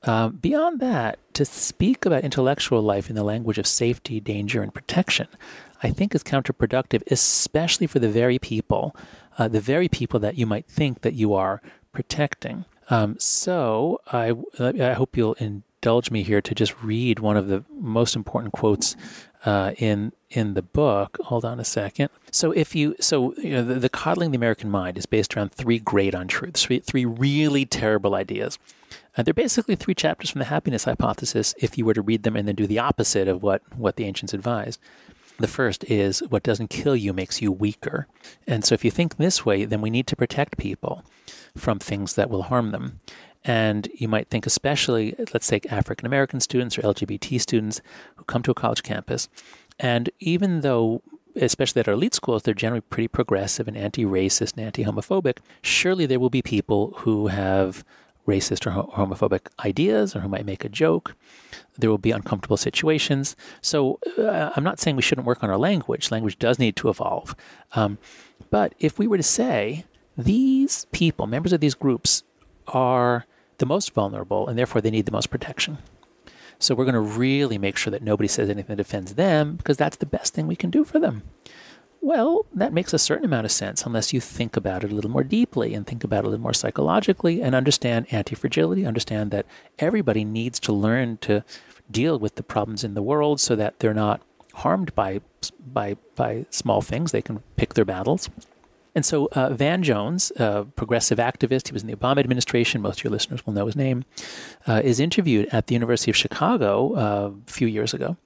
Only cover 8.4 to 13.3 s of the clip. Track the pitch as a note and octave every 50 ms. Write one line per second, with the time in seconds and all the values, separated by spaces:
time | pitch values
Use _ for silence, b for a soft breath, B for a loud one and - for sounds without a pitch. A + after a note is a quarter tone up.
8.4 | - - A2+ A2 - _ A2 G2+ - - - B B B B B B B B -
9.4 | A#2 A2 A2+ G#2+ G2+ A2+ C3+ E3 F3+ F3 - - B2 - - A#2+ G#2 G#2 F3 C3
10.4 | A#2+ A2 G#2 G#2+ - _ - - D#3 C#3 B2 - - A#2+ - B2 A2 G#2 G#2 F#2+
11.4 | F#2+ F#2+ G2 G2+ B B B B B B _ - - _ - - D3+ C#3+ - _
12.4 | - - A2+ - F#3 _ _ _ _ - B2+ A2+ G#2+ G#2 A2 - - -